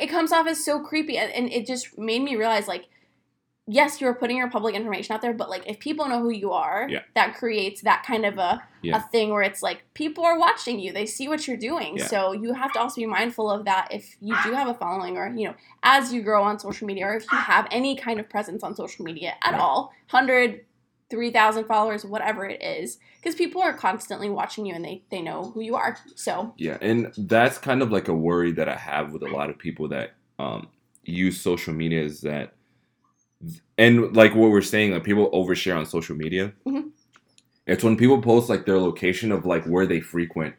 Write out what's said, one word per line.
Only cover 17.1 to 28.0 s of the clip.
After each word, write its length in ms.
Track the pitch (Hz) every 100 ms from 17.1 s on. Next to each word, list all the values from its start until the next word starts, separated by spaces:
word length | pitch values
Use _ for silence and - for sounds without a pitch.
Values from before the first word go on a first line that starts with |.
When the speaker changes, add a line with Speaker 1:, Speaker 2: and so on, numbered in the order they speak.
Speaker 1:
if 160 | 220 220
you 80 | -
have 300 | - 190 214
any 240 | 233 269
kind 240 | 269 233 220
of 100 | 220
presence 360 | 208 208 180
on 100 | 175
social 300 | 160 175 -
media 300 | 165 160 165 -
at 100 | -
Speaker 2:
Right. 80 | -
Speaker 1:
all, 320 | 139 139 - _ _
hundred, 560 | 254 262 254 240 190 _ _ _ _ _
three 200 | 226 240
thousand 340 | 226 214 220 220
followers, 380 | 214 220 208
whatever 420 | 202 214 214 202 196
it 160 | -
is, 360 | 165 160 180 - _ _
'cause 120 | 339
people 260 | 320 339 359
are 120 | 359
constantly 580 | 349 - 220 - 202 202
watching 340 | 180 196 -
you 100 | 208
and 100 | 165
they, 180 | 160 190 _
they 100 | 190
know 300 | 160 156 185
who 80 | 220
you 160 | 226 254
are. 220 | - 233 - -
So 380 | 220 165 226 -
Speaker 2:
Yeah, 220 | 80 -
and 320 | 104 117 110 -
that's 400 | 95 113 127 -
kind 240 | 139 131
of, 100 | 123
like, 160 | 98